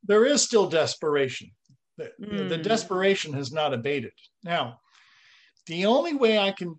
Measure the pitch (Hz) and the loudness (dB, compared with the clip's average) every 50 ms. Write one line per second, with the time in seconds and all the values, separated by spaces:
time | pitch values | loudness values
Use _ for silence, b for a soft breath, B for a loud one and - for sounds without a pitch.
0 | - 190 202 214 226 269 294 240 - - 233 214 190 165 156 160 147 123 - - | 0 4 4 4 6 6 4 2 0 2 4 2 2 4 2 0 0 0 -2 -4
1 | - 151 147 143 139 127 127 - - - _ _ _ _ 139 _ _ _ _ - | -4 -2 0 0 0 0 -2 -10 -14 -16 _ _ _ _ _ _ _ _ _ -14
2 | 156 - - - - 208 208 202 190 185 170 165 160 202 226 220 - - 190 185 | -14 -14 -14 -16 -12 -8 -6 -4 -4 -2 -4 -4 0 0 0 0 0 -4 -4 0
3 | 190 196 196 190 - 156 139 135 139 120 147 160 151 147 131 120 117 139 147 143 | 2 2 2 2 -2 -6 -6 -6 -6 -6 -2 -2 -2 0 -2 -2 -2 -2 -4 -4
4 | 113 95 _ _ _ _ _ _ - 170 175 165 135 120 123 _ b b b b | -4 -8 _ _ _ _ _ _ -8 -4 -4 -4 -4 -4 -8 _ b b b b
5 | b b b b b b b b b b b b _ - 160 170 185 208 240 285 | b b b b b b b b b b b b _ -10 -6 -2 2 2 2 2
6 | 320 349 302 277 262 220 220 214 196 196 196 - 185 175 160 | 2 0 -2 2 2 2 4 4 2 0 -2 -4 -10 -10 -10